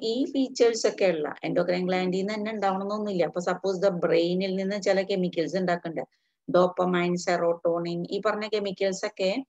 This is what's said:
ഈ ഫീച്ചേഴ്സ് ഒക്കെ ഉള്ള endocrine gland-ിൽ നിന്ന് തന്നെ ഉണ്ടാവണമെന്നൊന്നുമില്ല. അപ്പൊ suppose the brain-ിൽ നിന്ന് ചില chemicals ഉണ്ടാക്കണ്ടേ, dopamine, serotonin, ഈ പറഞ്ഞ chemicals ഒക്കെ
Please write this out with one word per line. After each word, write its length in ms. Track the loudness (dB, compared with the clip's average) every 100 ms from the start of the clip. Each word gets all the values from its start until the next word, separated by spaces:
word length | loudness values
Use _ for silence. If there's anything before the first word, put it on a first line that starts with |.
ഈ 220 | 0 0 0
ഫീച്ചേഴ്സ് 600 | 0 0 4 4 4 0
ഒക്കെ 180 | 2 2
ഉള്ള 300 | 2 -4 -6 -2
endocrine 340 | 0 2 0
gland-ിൽ 360 | 0 0 0 0
നിന്ന് 160 | -2
തന്നെ 180 | -4 -6
ഉണ്ടാവണമെന്നൊന്നുമില്ല. 760 | -2 0 0 -2 -4 -2 0 0
അപ്പൊ 160 | 0 -2
suppose 360 | -2 -2 2 2
the 180 | 2 2
brain-ിൽ 500 | 2 2 0 0 -2
നിന്ന് 260 | -2 -2
ചില 200 | 0 0
chemicals 560 | 0 0 0 0 -2 0
ഉണ്ടാക്കണ്ടേ, 460 | 0 -2 -4 -8 -10 _ _ _ 0 4
dopamine, 560 | 4 2 0 2 0
serotonin, 960 | 0 0 2 2 0 0 0 -2 -4 -4
ഈ 120 | -4 -2
പറഞ്ഞ 220 | -2 -2
chemicals 580 | -2 -2 -2 -2 -2 -6
ഒക്കെ 380 | -2 -2 -2